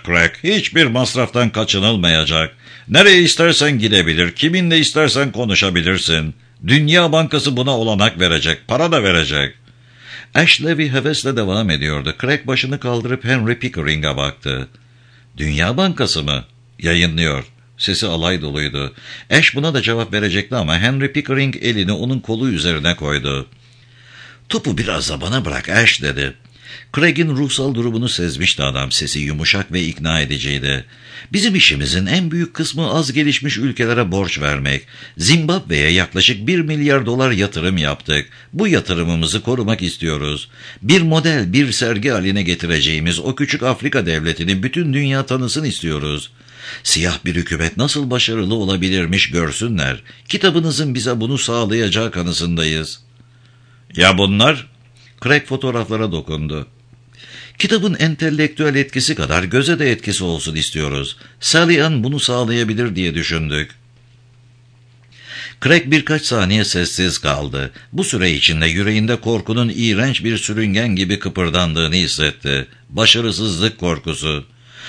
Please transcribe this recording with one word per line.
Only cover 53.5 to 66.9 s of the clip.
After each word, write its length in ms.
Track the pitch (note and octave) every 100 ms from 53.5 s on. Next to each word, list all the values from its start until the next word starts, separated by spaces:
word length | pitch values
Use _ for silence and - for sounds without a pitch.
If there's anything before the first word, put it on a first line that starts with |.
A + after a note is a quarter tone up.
| _ _ - - D#2+
"Ya 220 | F#2 F#2
bunlar?" 500 | G2 G2+ C3+ C#3+ - _ - - - -
Craig 220 | A#2+ D3 -
fotoğraflara 640 | C3 C3 A#2 G2 A2 G#2+
dokundu. 560 | E2 D2+ D#2 D2+ D2+ C2+ - - - _ - - - - -
"Kitabın 360 | G3+ A3 G3+ -
entelektüel 760 | D#3+ D3 D#3+ D#3 D3 D3+ D3+ C3+
etkisi 400 | C3+ C3 B2+ D#3
kadar 280 | C3+ F2
göze 360 | F#2 B2+ D3 D#3
de 120 | C#3+
etkisi 320 | A2 G#2 F#2+
olsun 320 | F2+ D#2+ D#2+ D#2
istiyoruz. 640 | - D#2 D2 C#2 C2+ - - -
Sally 440 | - D#3+ E3+ D#3+
Ann 200 | D#3+ C#3
bunu 160 | B2 C#3+
sağlayabilir 760 | B2 B2 A#2 A#2 A2 G#2+ A#2+ F2+
diye 200 | F2 D#2+
düşündük." 560 | D2+ D#2+ D#2 D2+ D2+ - _ _ _ - _ _ - _ _ _ _ - - - - - - -
Craig 200 | C3+ E3+ C3
birkaç 360 | D3+ - D#3
saniye 440 | - A#2 F#2 G#2+ G2+
sessiz 520 | F2 E2+